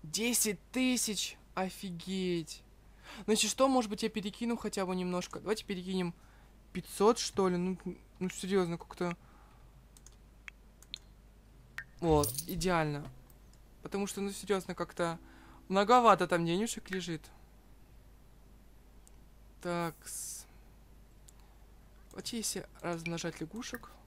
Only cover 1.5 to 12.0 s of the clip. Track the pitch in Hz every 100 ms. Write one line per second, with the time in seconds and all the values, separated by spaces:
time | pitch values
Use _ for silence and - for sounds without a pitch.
1.5 | - 185 - 196 170 185 190 185 175 160
2.5 | - - - - - - - 208 220 214
3.5 | - 262 254 220 208 220 220 196 - 233
4.5 | 233 214 208 185 185 180 180 180 170 180
5.5 | 220 - 185 180 190 180 - - - -
6.5 | - - 180 - - 208 240 - - 190
7.5 | 175 180 185 185 180 - - 185 - 185
8.5 | 196 175 170 - - 175 170 - - -
9.5 | - - - - - - - - - -
10.5 | - - - - - - - - - -
11.5 | - - - - -